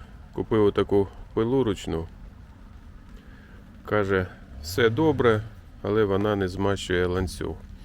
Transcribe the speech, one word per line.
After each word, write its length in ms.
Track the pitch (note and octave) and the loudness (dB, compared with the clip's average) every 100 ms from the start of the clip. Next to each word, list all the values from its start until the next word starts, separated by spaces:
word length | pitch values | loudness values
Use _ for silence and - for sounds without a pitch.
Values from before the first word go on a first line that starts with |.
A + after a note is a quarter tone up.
| - - - | -18 -20 -10
купив 320 | - F#2+ A2 | -8 0 4
отаку 440 | G2+ G#2 G2 G2+ G2 - - | 4 4 2 2 2 -4 -6
пилу 320 | A2+ A2+ C3+ | -2 0 2
ручну. 440 | A#2 F2+ - E2 E2 - - - - - - - - - - - - - - - - - | 2 -2 -4 -4 -6 -12 -18 -18 -20 -20 -20 -20 -18 -20 -18 -20 -18 -20 -20 -20 -20 -18
Каже, 420 | - G#2+ G2 F#2+ F2+ - - - | -2 0 2 2 0 -6 -16 -14
все 280 | - - A#2 | -6 2 2
добре, 520 | A#2 D#3+ C3 B2 G#2+ A2 - - - | 4 2 4 4 2 -2 -14 -20 -6
але 220 | G2+ G#2+ | 0 2
вона 320 | G#2 G2 G#2+ G2+ | 4 4 2 2
не 120 | F#2 | 0
змащує 580 | F#2+ G2 G2 - F2+ F2+ | 0 0 0 0 2 2
ланцюг. 500 | F2+ F#2 - - - - - | 0 -2 -4 -6 -8 -12 -16